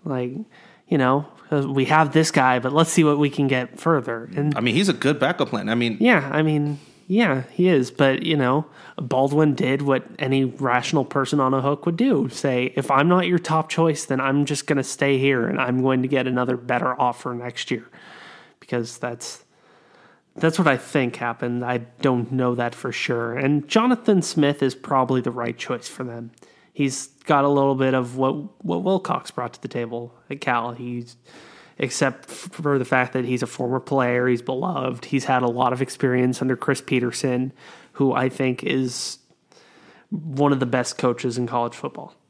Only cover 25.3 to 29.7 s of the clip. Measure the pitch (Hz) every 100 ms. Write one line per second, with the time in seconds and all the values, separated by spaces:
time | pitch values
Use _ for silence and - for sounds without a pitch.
25.3 | 123 117 120 - 123 - - 127 117 117
26.3 | _ _ _ _ - 139 127 - _ -
27.3 | 147 143 143 139 135 131 131 123 127 131
28.3 | 143 202 _ 175 170 185 190 185 - -
29.3 | - 120 - 127